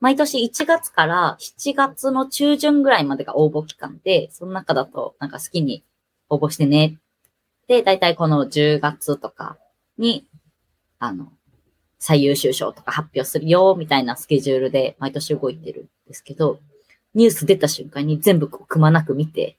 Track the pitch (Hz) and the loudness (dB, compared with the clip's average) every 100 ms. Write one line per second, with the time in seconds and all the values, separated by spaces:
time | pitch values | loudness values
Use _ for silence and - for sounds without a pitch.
0 | 247 277 294 269 240 - 302 220 - - | 0 2 0 -2 -4 -2 0 0 0 -2
1 | 160 175 165 - - - 285 277 269 269 | 0 0 -2 -4 -12 -10 -6 -2 -2 -2
2 | 269 262 269 - 285 294 294 294 269 226 | -4 -2 -4 0 0 2 2 2 4 2
3 | 143 135 - - 151 151 156 - - 165 | 2 -4 -4 0 0 0 -8 -10 -16 -8
4 | - 180 156 - 180 190 - 147 131 139 | 0 0 0 -10 -12 -8 -4 -4 -4 -8
5 | 120 - 143 - - 175 147 117 _ _ | -10 -10 -12 -12 -8 -4 -4 -6 _ _
6 | _ _ _ 147 151 - 147 147 156 156 | _ _ _ -4 -2 0 2 4 2 -2
7 | _ _ _ _ _ _ - 247 226 190 | _ _ _ _ _ _ 0 2 2 2
8 | 175 160 165 151 139 147 147 151 147 151 | 2 0 2 2 0 0 2 2 -2 -4
9 | - 143 - - 101 - _ _ _ - | -6 -6 -8 -12 -14 -16 _ _ _ -4
10 | 233 - - 156 _ _ _ _ _ _ | -2 -2 -8 _ _ _ _ _ _ _
11 | 120 92 80 _ _ _ _ _ _ _ | -10 -10 -14 _ _ _ _ _ _ _
12 | - 151 139 139 135 127 95 - - 135 | 2 4 4 2 0 -2 -6 -8 -8 -8
13 | 156 139 131 170 160 175 190 185 156 139 | -6 -6 -6 -4 2 4 6 4 2 0
14 | 123 123 - 143 139 131 131 135 131 - | 0 -6 -2 0 2 0 0 0 -2 -4
15 | 135 135 - 147 131 110 160 - - _ | -8 -8 -6 -4 -4 -8 -12 -14 -18 _
16 | _ 135 - - 156 - _ _ _ _ | _ -20 -14 -2 -2 -2 _ _ _ _
17 | _ 214 226 170 151 190 151 - - 139 | _ 4 4 4 2 2 2 -2 -10 -6
18 | 147 151 180 180 151 - - 165 156 160 | -2 0 2 2 2 -6 -4 2 4 4
19 | 156 135 156 - - | 2 -4 -4 -4 -6